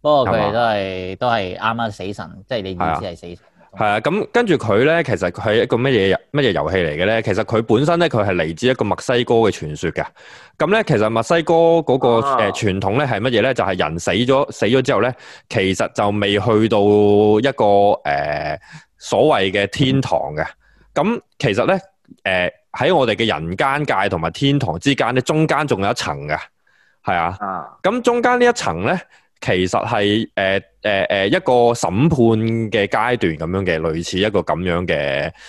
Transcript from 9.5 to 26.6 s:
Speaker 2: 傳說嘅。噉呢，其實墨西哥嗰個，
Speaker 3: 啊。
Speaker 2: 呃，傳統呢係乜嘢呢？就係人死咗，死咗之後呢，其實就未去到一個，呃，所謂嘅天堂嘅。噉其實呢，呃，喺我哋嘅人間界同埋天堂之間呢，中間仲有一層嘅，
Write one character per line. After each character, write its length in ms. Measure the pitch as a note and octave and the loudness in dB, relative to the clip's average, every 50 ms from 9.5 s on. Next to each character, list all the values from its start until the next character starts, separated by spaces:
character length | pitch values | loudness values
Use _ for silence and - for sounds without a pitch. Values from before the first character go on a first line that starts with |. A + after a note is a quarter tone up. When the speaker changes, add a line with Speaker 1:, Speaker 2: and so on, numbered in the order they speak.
Speaker 2:
傳 260 | F2+ - D#2 D2+ D2+ | 0 -2 -6 -10 -8
說 140 | - - E2 - | -6 -6 -6 -4
嘅。 120 | - - - - _ - - - - - - _ - | -4 -8 -8 -10 _ -20 -20 -20 -20 -20 -20 _ -4
噉 80 | D#3+ E3+ G#3 | 0 0 2
呢， 100 | A3+ G#3 | 0 2
其 120 | - C#3+ | 0 2
實 140 | G#2 G#2+ A2 | 2 2 2
墨 120 | A2+ A2+ A2+ | 0 -2 0
西 200 | - E3+ E3+ D#3+ | 0 0 0 2
哥 120 | - E3+ | 2 2
嗰 440 | E3 E3 E3 E3 E3 D#3 - B2+ C3 | 4 4 4 4 2 2 0 0 2
個， 220 | B2 B2 A#2 A2+ B2 | 2 2 2 2 2
Speaker 3:
啊。 100 | C#3 C3+ A#2+ | 0 0 0
Speaker 2:
呃， 120 | G#2+ G2 F#2 | 0 -2 -2
傳 280 | - A2+ G2+ F#2 G2 | -2 -2 -2 -2 0
統 160 | F#2+ F#2+ G#2 C3 | -2 0 0 0
呢 80 | D3 | 0
係 140 | B2 A#2 G2 | 0 -2 -2
乜 100 | A2 C3 | -2 0
嘢 120 | A#2+ G#2 A2 | 0 2 2
呢？ 120 | C3+ B2+ | 2 0
就 80 | - G2 | 0 -2
係 140 | F#2+ F#2 F2+ | -2 -2 -2
人 200 | E2+ D2+ D#2+ E2+ | -2 -2 -4 -4
死 120 | - G2+ | -4 -2
咗， 400 | F2 G#2 B2 B2 C3+ C3+ C#3+ - | 0 0 2 2 2 2 0 -2
死 160 | - - A2+ | -2 -2 0
咗 160 | G#2 B2 C3 B2 | 2 2 2 2
之 100 | C#3+ B2+ | 2 2
後 80 | G2 A2 | 2 2
呢， 100 | B2+ B2+ - - - - - - _ | 0 -2 -6 -12 -20 -20 -20 -16 _
其 260 | - A2 F#2+ F#2+ F#2 | -2 0 0 0 0
實 180 | F2+ F#2+ - - | 0 -2 -2 -2
就 180 | - G#2+ G#2 G#2 G#2 | -2 0 0 0 0
未 140 | G#2 G2+ G2+ G2+ | 0 0 0 0
去 300 | F#2+ A#2+ A2 G#2+ A2 G#2+ | 2 2 2 4 4 4
到 100 | A2+ G#2 G2+ G#2 G#2 G#2 G#2 G#2 G#2 G2+ G#2+ G#2 G#2 G#2+ B2 C#3 | 2 4 4 4 4 6 6 6 4 4 4 4 4 2 2 0
一 20 | - | 0
個， 380 | - A2+ G#2 G2+ G2+ G2+ G2+ - - - | 2 2 4 4 4 4 4 2 0 -2
呃， 540 | D2 C#2+ C#2+ C#2+ D2+ D2 D2+ D2+ D2+ D2+ - - - - D#3 - _ _ | -2 -2 -2 -2 -4 -4 -4 -6 -6 -8 -8 -10 -16 -20 -20 -20 _ _
所 240 | _ - - - G2 C3 D#3 C#3 G#2 | _ -8 -2 0 2 2 2 2 2
謂 120 | F#2+ G2 F#2 | 0 0 0
嘅 140 | G2+ G2+ G2 | 0 -2 -2
天 320 | - - C#3+ C3 C3+ C#3 | -2 -2 0 0 0 0
堂 180 | B2+ - - C2+ C2+ C#2 D2+ | 0 -2 -2 -4 -4 -4 -6
嘅。 100 | D2+ D#2 - - _ _ _ _ _ _ _ _ | -6 -6 -8 -8 _ _ _ _ _ _ _ _
噉 260 | C#3+ D#3 G#3 A#3 - - _ _ _ | -2 -2 0 -2 -4 -8 _ _ _
其 160 | - A#2+ G2 | -2 0 0
實 100 | A2+ - | 2 2
呢， 120 | D#3+ F#3+ F#3 - - _ _ _ _ - _ _ | 0 0 -2 -2 -8 _ _ _ _ -20 _ _
呃， 260 | G2 F#2 F2+ F2+ - - _ _ _ - | -2 0 0 0 -2 -4 _ _ _ -6
喺 200 | - B2+ D#3+ F#3 | -2 0 2 2
我 120 | D3+ C3 | 2 2
哋 80 | A2+ G#2 | 2 0
嘅 120 | - A#2 | 0 0
人 280 | G#2+ F2+ D2 D#2+ E2 F#2 | 0 0 -2 -4 -6 -4
間 280 | - D3 C3+ C3+ D3 D3 | -2 -2 -2 0 -2 -2
界 240 | C3+ B2 F#2+ G2 G2+ | -2 0 0 0 0
同 100 | F#2+ E2 | -2 -2
埋 100 | D#2+ D#2+ | -4 -4
天 280 | - - C#3 C#3 C#3+ C#3+ | -4 -2 -2 0 0 0
堂 200 | - F#2 D#2 F2 | 0 -2 -4 -2
之 140 | - C#3 C3+ | -2 -2 0
間 200 | - C3 A2+ B2+ | 0 0 0 0
呢， 60 | B2+ | 0
中 260 | - - D#3 D#3 D#3+ | 0 0 0 0 2
間 200 | D3+ D#3 C#3 D#3 | 2 2 0 0
仲 160 | C3+ B2 F#2 G2 | 0 -2 0 0
有 80 | G2+ | -2
一 40 | - | -2
層 220 | - - E2 D2 C#2 C#2+ | -2 -4 -6 -6 -8 -6
嘅， 100 | D2+ D2+ D2 - - _ _ | -6 -6 -6 -6 -10 _ _